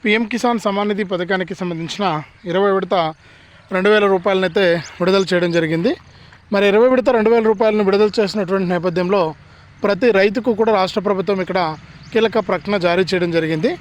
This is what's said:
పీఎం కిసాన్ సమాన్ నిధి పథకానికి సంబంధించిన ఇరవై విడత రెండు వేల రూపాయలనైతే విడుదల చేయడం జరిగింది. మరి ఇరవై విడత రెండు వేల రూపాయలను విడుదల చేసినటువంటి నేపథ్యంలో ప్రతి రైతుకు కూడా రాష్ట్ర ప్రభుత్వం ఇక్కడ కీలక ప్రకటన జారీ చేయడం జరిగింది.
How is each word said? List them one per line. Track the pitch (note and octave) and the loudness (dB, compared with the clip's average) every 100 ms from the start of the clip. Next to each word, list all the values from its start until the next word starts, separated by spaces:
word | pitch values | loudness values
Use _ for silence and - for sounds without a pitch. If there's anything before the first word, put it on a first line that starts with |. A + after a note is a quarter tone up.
పీఎం | A3 G#3+ A3+ | 0 0 -2
కిసాన్ | A#3 B3 A#3 | -2 -2 -2
సమాన్ | G#3 G3 G#3 | -2 -2 -2
నిధి | G3+ G3 | -4 -4
పథకానికి | F#3 F3 F#3+ F3+ F#3+ | -4 -2 -2 -4 -6
సంబంధించిన | F3+ E3 E3 - G3 D#3 D3 _ F3+ | -8 -6 -8 -4 -4 -4 -8 _ -6
ఇరవై | F3+ G3+ G3 | 0 0 0
విడత | F#3 F#3+ D#3+ D#3+ - - - - - | 0 -2 -2 -6 -20 -20 -20 -20 -6
రెండు | F#3+ G3 | 0 2
వేల | G#3+ G3+ | 4 4
రూపాయలనైతే | F#3+ G3 F#3+ F#3 E3 F#3 E3+ - - | 2 0 0 0 2 2 2 -4 -4
విడుదల | F3+ G3 F#3+ | 0 2 2
చేయడం | F3+ F3 E3+ | 0 0 0
జరిగింది. | D#3+ E3 F#3+ E4+ - - - - _ | 0 0 -2 -2 -10 -20 -20 -20 _
మరి | G3+ G3+ | 0 2
ఇరవై | G3+ B3 | 4 4
విడత | B3+ B3+ A#3+ | 4 2 2
రెండు | G#3+ | 4
వేల | A#3 A3 | 2 2
రూపాయలను | G3+ A3 G#3+ G3 | 2 2 2 2
విడుదల | G3 G#3+ G3 | 2 2 0
చేసినటువంటి | G3+ G#3+ F3+ G3 F3+ | -2 -2 -2 -2 -2
నేపథ్యంలో | F3+ F3 F3 F3+ G3+ D#3+ - - - - - | -2 -2 -2 0 0 0 -6 -20 -20 -20 -6
ప్రతి | G3+ G3 B3 G3 | -2 0 2 4
రైతుకు | G3+ G#3+ A3+ G#3 | 2 0 -2 0
కూడా | A3 G#3+ | 2 2
రాష్ట్ర | F#3 G#3+ F#3+ | 0 -2 -2
ప్రభుత్వం | F#3+ F#3+ G3 | -2 -2 -4
ఇక్కడ | F3+ F#3 E3+ D#3 - - - | -2 -2 -2 -6 -16 -20 -6
కీలక | A3 A3 A3 G#3+ | 0 0 0 -2
ప్రకటన | F#3 F#3+ G3+ F3 | -4 -2 -2 0
జారీ | F3 F3+ | 0 0
చేయడం | F#3 F3 E3 | 0 0 -2
జరిగింది. | D#3+ D#3+ G#3+ F4 | -2 -2 -2 -4